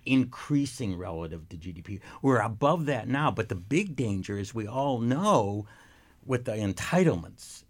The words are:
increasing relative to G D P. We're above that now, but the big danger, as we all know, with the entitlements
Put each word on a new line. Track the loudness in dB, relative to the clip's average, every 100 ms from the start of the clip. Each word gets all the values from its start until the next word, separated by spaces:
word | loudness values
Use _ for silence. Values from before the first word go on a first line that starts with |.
increasing | 2 4 2 -2 0 0 0 -2 -4 -4
relative | -4 -6 -6 -8 -12
to | -12
G | -10
D | -12
P. | -10 -12 -12 -2
We're | 4 4
above | 4 2 2 2 0
that | -2 0
now, | 0 2
but | 0 -2
the | -4
big | -2 0 0 -2
danger, | -2 -2 -4 -6
as | -6 -6
we | -4
all | -2 0 0
know, | 2 2 4 4 4 -2 -6 -12 -20 -20 _ _ -2
with | -2 -2
the |
entitlements | -2 -2 -2 0 4 4 2 -2 -14 -18 -20